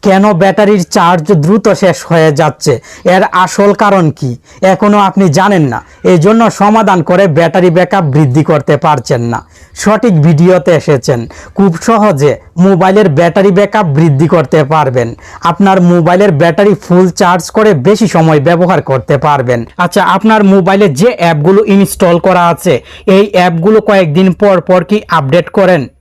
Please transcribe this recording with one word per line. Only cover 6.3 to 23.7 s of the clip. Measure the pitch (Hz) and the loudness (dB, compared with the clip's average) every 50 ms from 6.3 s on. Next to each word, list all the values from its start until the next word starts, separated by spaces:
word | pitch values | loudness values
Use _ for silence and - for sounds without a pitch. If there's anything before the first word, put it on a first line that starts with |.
| 220 226 233 208 - - | 2 2 2 0 0 0
সমাধান | 196 208 214 220 220 196 190 180 151 - | 0 0 2 2 2 0 0 0 0 0
করে | 180 180 196 185 147 156 | 0 2 2 2 0 0
ব্যাটারি | 165 160 160 190 175 185 160 | -2 0 0 0 0 2 2
ব্যাকআপ | 180 180 175 - 196 180 147 127 | 0 0 0 -2 -2 -2 0 0
বৃদ্ধি | 147 160 131 123 156 151 - | 0 0 2 0 0 0 0
করতে | 165 143 127 - 147 143 - | -2 -2 0 -2 -4 -2 0
পারছেন | 160 151 147 113 - 151 123 117 117 | -2 -2 -2 -2 -4 -4 -4 -4 -4
না। | 117 113 - _ _ - - _ - - | -6 -8 -10 _ _ -20 -20 _ -16 -6
সঠিক | - 208 214 208 233 240 185 156 143 | -2 -2 0 0 0 0 2 2 2
ভিডিওতে | 170 165 143 170 180 185 180 180 185 170 147 | 2 2 2 2 2 2 2 2 0 0 0
এসেছেন। | - - 147 131 - - 139 117 117 - - - - - - | 0 0 -2 -2 0 -2 -4 -4 -4 -12 -16 -20 -20 -14 -4
খুব | - 196 196 165 165 - | 0 0 0 0 -2 -2
সহজে | - 233 214 208 214 175 135 143 143 120 - - - _ 165 180 | -2 0 2 2 0 0 0 0 -2 -2 -2 -10 -16 _ 0 2
মোবাইলের | 190 196 165 190 190 190 208 214 196 143 139 | 2 2 2 2 2 2 2 2 2 0 0
ব্যাটারি | 170 170 156 202 190 202 185 190 | 0 0 0 0 0 2 2 2
ব্যাকআপ | 202 202 208 214 208 165 139 | 0 0 0 -2 -2 -2 0
বৃদ্ধি | 139 165 165 139 131 156 156 180 | 0 2 2 2 0 0 0 0
করতে | 170 156 - - 160 143 127 | 0 -2 0 0 -2 0 0
পারবেন। | 156 160 147 131 120 131 120 117 113 - - - - - - 170 | 0 -2 -2 -2 -2 -2 -4 -4 -8 -14 -20 -20 -20 -6 -6 -6
আপনার | 170 - 202 196 190 190 180 175 | -2 0 0 2 2 2 2 2
মোবাইলের | 175 175 165 165 175 180 208 202 165 139 | 2 2 2 0 0 2 2 0 0 0
ব্যাটারি | 170 170 - - 202 208 196 196 - | 0 -2 0 0 0 0 0 -2 -2
ফুল | - 180 180 185 185 175 - | -2 0 2 2 0 0 0
চার্জ | 202 175 180 185 170 - - | 0 0 0 -2 -4 -4 -4
করে | 220 214 214 196 143 123 180 | 0 0 0 0 0 0 0
বেশি | 208 208 226 185 - | 0 0 0 -2 0
সময় | 175 160 160 156 151 135 165 | 0 0 2 0 0 0 0
ব্যবহার | 175 165 180 170 190 - - - | 0 0 0 0 0 -2 -2 -4
করতে | 139 127 - - 147 135 - | -4 -4 -2 -2 -4 -2 0
পারবেন। | 151 147 143 123 120 123 117 113 - - - 180 | -2 -2 -2 -2 -2 -4 -4 -6 -10 -6 -6 -4
আচ্ছা, | 175 - 208 185 175 180 | -2 0 -2 0 0 -2
আপনার | 190 185 220 220 214 208 196 | 0 0 0 2 2 2 2
মোবাইলে | 190 196 180 180 190 202 208 196 139 127 | 2 2 2 0 0 2 0 0 0 0
যে | 185 247 233 - | 0 0 0 0
অ্যাপগুলো | - 170 165 151 147 170 196 202 220 - 196 | -2 -2 0 0 0 2 2 2 2 2 2
ইনস্টল | 196 196 196 - - 202 175 170 175 - | 0 0 0 -2 -2 0 0 0 0 0
করা | 190 185 180 175 175 | 0 0 2 0 0
আছে, | 233 226 - 185 147 117 - - - - - - 190 | -2 -2 -2 -2 -2 -2 -4 -10 -20 -8 -2 0 2
এই | 196 202 214 - | 2 2 0 0
অ্যাপগুলো | 185 180 180 170 165 160 202 | 0 0 0 -2 0 0 2